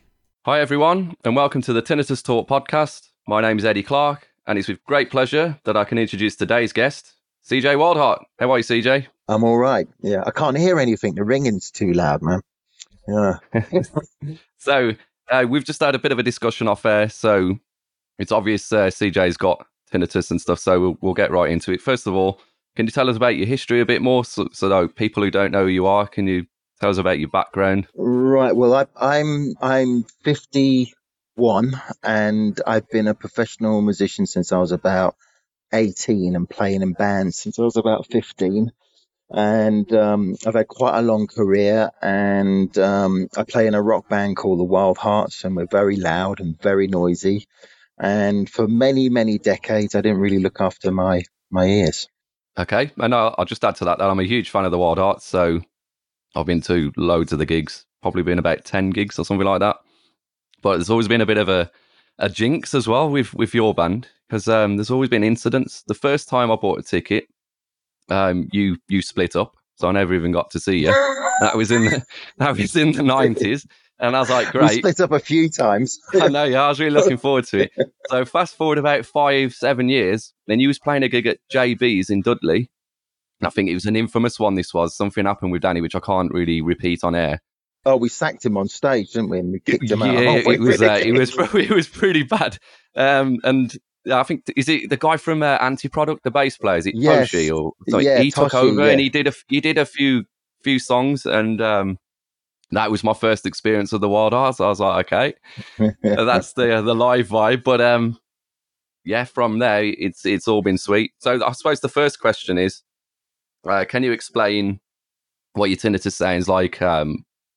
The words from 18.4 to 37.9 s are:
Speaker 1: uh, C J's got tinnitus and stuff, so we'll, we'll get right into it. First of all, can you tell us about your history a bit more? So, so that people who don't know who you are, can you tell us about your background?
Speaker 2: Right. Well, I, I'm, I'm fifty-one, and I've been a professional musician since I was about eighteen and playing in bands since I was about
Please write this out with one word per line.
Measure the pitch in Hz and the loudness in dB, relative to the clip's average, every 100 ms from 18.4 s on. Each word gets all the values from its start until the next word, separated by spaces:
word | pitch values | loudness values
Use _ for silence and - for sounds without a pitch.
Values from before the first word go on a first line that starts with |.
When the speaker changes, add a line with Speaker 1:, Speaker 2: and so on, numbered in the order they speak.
| 101 104 - | 0 -2 0
Speaker 1:
uh, | 107 95 | 0 2
C | - 104 | 0 -2
J's | 95 90 85 | 2 0 0
got | 95 - - _ _ | 0 -2 -6 _ _
tinnitus | 90 85 98 - | -2 -2 -2 -2
and | 85 | -4
stuff, | - 87 | -2 -2
so | - 90 | 2 2
we'll, | 92 82 | 2 -2
we'll | 92 | -4
get | 90 101 | 0 0
right | 90 80 | 2 0
into | 85 - | -2 -2
it. | 92 | -6
First | - 127 - | -2 -4 -2
of | |
all, | 95 95 98 _ _ _ - | 0 0 -2 _ _ _ -6
can | 113 | -4
you | |
tell | 135 127 | -2 -2
us | 113 | 0
about | 123 78 | 0 0
your | 95 | -2
history | 131 - 120 | -4 0 0
a | 117 | 2
bit | 120 | 0
more? | 127 127 117 | 2 0 -2
So, | - - | -6 -6
so | - 98 | -4 0
that | 95 85 - | 2 0 -2
people | 110 - | -4 -2
who | 101 | -2
don't | 98 98 | 0 0
know | 98 | 0
who | 95 | 0
you | 92 95 | 2 2
are, | 101 104 | 2 0
can | - 98 | -4 -2
you | 92 87 _ _ - | -2 -4 _ _ -4
tell | 101 | -2
us | 95 | 0
about | 90 82 | 0 0
your | 76 | -2
background? | 95 - 95 95 98 92 - | -2 -2 -2 0 0 -4 -6
Speaker 2:
Right. | 104 123 131 135 127 | -2 0 2 2 2
Well, | 113 123 131 | 2 4 2
I, | 135 - | 0 -2
I'm, | 131 147 151 147 143 - | 0 0 0 -2 -4 -4
I'm | 127 131 127 123 113 _ 147 | -2 0 2 0 -4 _ -4
fifty-one, | 143 - 139 135 131 123 _ _ _ _ - 117 101 123 127 - - | -4 -2 0 2 2 0 _ _ _ _ 0 2 2 0 -4 -10 -10
and | 107 110 107 107 107 - - | -2 0 0 0 -2 -2 -2
I've | 110 - | -2 -2
been | 113 107 | -2 -2
a | 104 | -2
professional | - - 113 - 110 107 | -6 -4 -6 -2 -2 0
musician | 104 98 98 - 95 | 0 0 -2 -2 -4
since | 92 87 | -2 -2
I | 92 | 0
was | 90 | 0
about | 90 92 92 92 - _ _ _ _ - | 0 -2 0 -2 -4 _ _ _ _ -6
eighteen | 110 110 - - 107 90 90 | -2 -2 -2 -2 0 0 -2
and | 90 | -4
playing | - 101 98 | -4 -2 0
in | 95 | -2
bands | 87 101 98 95 - | -2 -2 0 -2 -6
since | 107 113 | -10 -2
I | |
was | 117 113 | -2 0
about | 110 | 0